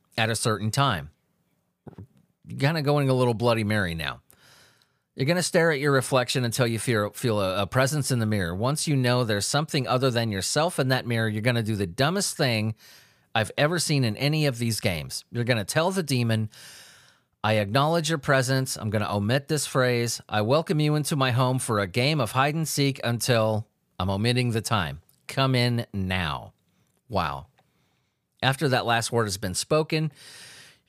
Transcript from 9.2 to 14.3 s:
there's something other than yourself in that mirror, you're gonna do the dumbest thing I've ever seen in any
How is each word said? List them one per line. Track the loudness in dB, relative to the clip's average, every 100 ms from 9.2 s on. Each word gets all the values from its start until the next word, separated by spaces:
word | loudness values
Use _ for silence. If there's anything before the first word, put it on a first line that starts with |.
there's | 0 -2 0
something | -2 -2 -2 0
other | 2 2
than | 0 0
yourself | -2 -2 0 0 0
in | 0
that | 0 0
mirror, | 0 0
you're | 0
gonna | 0 0
do | 0 -2
the | -2
dumbest | 0 0 0 -2 0
thing | 0 0 -2 -4 -12 -20 -20 _ _
I've | -2 -2 0
ever | 0 0
seen | 0 2
in | 0 0
any | -2